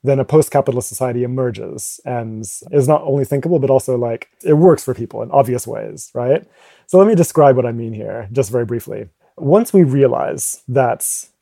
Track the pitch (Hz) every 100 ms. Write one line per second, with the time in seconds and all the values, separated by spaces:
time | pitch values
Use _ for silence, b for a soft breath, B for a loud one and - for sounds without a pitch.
0 | 131 135 127 156 147 143 135 123 - -
1 | 127 120 123 127 127 107 104 123 - -
2 | - 123 113 110 107 - - 151 131 151
3 | 151 139 135 143 160 170 131 131 - 123
4 | 120 113 - _ - 151 175 151 - 123
5 | 117 110 117 143 120 123 - 117 110 -
6 | - 120 123 151 _ b b b b 180
7 | 202 202 165 - 143 123 117 117 113 107
8 | 107 107 104 120 113 120 117 120 - 107
9 | 104 _ _ - 143 190 240 196 156 139
10 | 135 - 71 73 - - - 127 127 -
11 | - - - _